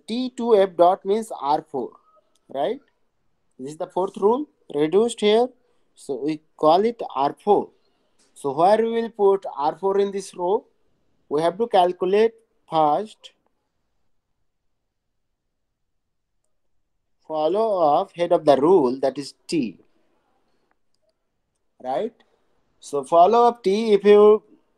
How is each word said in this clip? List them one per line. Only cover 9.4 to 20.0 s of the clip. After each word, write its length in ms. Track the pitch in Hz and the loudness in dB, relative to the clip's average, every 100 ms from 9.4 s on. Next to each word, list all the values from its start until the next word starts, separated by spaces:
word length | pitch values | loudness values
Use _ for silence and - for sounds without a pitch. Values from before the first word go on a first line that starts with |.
| - 135 | -6 -6
R 180 | 151 160 | -6 -4
four 240 | 196 196 | -4 -2
in 140 | 202 | -4
this 200 | 196 190 | -6 -14
row, 300 | 180 180 220 - _ _ _ _ _ _ | -8 -6 -6 -8 _ _ _ _ _ _
we 140 | 143 | -4
have 160 | 170 185 | -4 -4
to 100 | 233 | -2
calculate 640 | 196 180 180 185 202 226 - _ _ _ | 0 0 -2 -2 0 0 -4 _ _ _
first 600 | 160 151 156 220 - - _ _ _ _ _ _ _ _ _ _ _ _ _ _ _ _ _ _ _ _ _ _ _ _ _ _ _ _ _ _ _ _ _ _ _ _ _ _ _ - | -2 0 -2 -6 -18 -20 _ _ _ _ _ _ _ _ _ _ _ _ _ _ _ _ _ _ _ _ _ _ _ _ _ _ _ _ _ _ _ _ _ _ _ _ _ _ _ -10
follow 720 | 156 156 202 226 190 156 156 | -4 -2 -2 -2 0 0 0
of 140 | 196 | -2
head 180 | - 175 | -6 -2
of 140 | 170 151 | 0 2
the 100 | 131 | 2
rule, 420 | 151 190 127 135 | 4 2 2 -2
that 160 | 135 131 | -6 -6
is 160 | 135 _ - | -14 _ -6
T, 300 | 165 113 - _ _ | -4 -4 -10 _ _